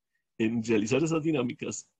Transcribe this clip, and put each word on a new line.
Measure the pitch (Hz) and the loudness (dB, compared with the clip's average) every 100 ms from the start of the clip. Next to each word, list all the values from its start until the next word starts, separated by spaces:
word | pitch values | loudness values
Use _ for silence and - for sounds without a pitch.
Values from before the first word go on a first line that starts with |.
| _ _ _ - | _ _ _ -2
en | 113 117 | 0 0
realizar | 110 110 107 131 | 0 0 2 2
esas | 160 160 | 2 0
dinámicas | 156 147 123 - 113 - - | 0 0 -2 -4 -10 -10 -14